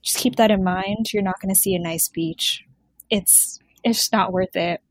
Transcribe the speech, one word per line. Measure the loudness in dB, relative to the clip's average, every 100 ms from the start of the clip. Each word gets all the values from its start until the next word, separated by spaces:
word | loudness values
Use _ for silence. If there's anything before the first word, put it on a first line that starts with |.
just | -4 0
keep | 0 4
that | 4
in | 4
mind. | 2 -2 -4 -4 -2
You're | -2
not | -2 -4
gonna | -2 0
see | 0
a | 0
nice | -2 -4 -4
beach. | -2 -4 -2 -4 -4 -10 _ _ _ -4
It's, | -2 2 2 2 -6 _ _
it's | -2 0
just | 0
not | 2 2
worth | 0 -2 -2
it. | -2 -4 _